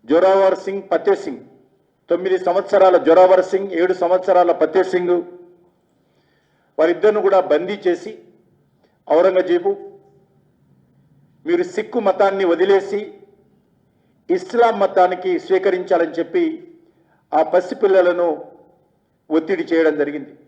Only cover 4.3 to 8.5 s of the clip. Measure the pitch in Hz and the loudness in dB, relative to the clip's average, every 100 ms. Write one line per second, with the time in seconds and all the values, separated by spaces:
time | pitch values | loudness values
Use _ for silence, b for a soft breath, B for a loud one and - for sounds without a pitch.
4.3 | 180 175 165 156 190 185 180 175 175 - | 2 2 0 0 0 0 -2 -2 -2 -4
5.3 | - - _ _ _ _ _ _ _ _ | -18 -20 _ _ _ _ _ _ _ _
6.3 | _ _ _ _ - 160 165 208 208 190 | _ _ _ _ -2 0 2 0 2 2
7.3 | 190 151 151 185 202 180 170 - - _ | 0 2 -2 -2 -4 -4 -4 -8 -18 _
8.3 | _ _ | _ _